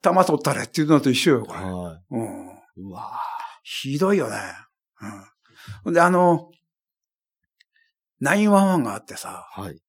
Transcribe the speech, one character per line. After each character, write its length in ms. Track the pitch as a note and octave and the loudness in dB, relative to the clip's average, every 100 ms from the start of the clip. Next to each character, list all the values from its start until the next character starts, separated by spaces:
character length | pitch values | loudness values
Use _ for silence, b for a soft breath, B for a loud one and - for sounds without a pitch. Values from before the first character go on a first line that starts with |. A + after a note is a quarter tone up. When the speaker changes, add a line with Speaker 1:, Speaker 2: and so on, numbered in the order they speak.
Speaker 1:
弾 220 | F3+ F#3 | 4 4
取 160 | F3+ D3+ | 4 2
っ 20 | |
た 120 | - | 0
れ 100 | C3+ | -2
っ 40 | C#3 | -4
て 140 | - | -2
い 20 | |
う 40 | D3+ | 4
の 140 | D3+ | 4
と 80 | C3+ | 4
一 60 | B2+ | 2
緒 240 | - C3 | 2 2
よ、 60 | - | 0
こ 80 | |
れ。 60 | F2+ | -10
Speaker 2:
は 380 | F#2+ F#2 F2 E2 _ | -8 -8 -10 -14 _
い。 40 | A#2+ | -8
Speaker 1:
う 80 | |
ん。 680 | A2 - - - _ - F#2+ | -8 -12 -18 -20 _ -18 -16
Speaker 2:
う 20 | |
わ 100 | F2+ | -14
ぁ。 140 | - B B B B B | -14 B B B B B
Speaker 1:
ひ 340 | - - C3+ C#3+ | -14 -10 -6 -2
ど 160 | F#3+ | 2
い 40 | G3+ | 2
よ 120 | A#2 | 0
ね。 80 | G#2+ - - - _ _ _ | -6 -10 -14 -20 _ _ _
う 60 | G#2 | -18
ん。 180 | G2+ G2 _ B B B G#2 - | -18 -20 _ B B B -12 -2
ほ 60 | |
ん 20 | |
で、 80 | E3+ | 2
あ 80 | F3 | 4
の、 400 | F3+ F3+ E3+ - _ _ _ _ _ _ _ _ _ _ _ _ _ _ _ _ _ | 6 4 2 -2 _ _ _ _ _ _ _ _ _ _ _ _ _ _ _ _ _
ナ 160 | C#3 G3 | 0 4
イ 80 | |
ン 80 | G#3+ | 6
ワ 100 | G3+ | 6
ン 60 | G3 | 4
ワ 100 | F3+ | 2
ン 60 | |
が 100 | A2+ | 0
あ 60 | G2+ | -6
っ 60 | - | -12
て 120 | - | -14
さ、 300 | G2 F2+ - | -14 -16 -16
Speaker 2:
は 200 | - F#2+ | -12 -12
い。 100 | - | -14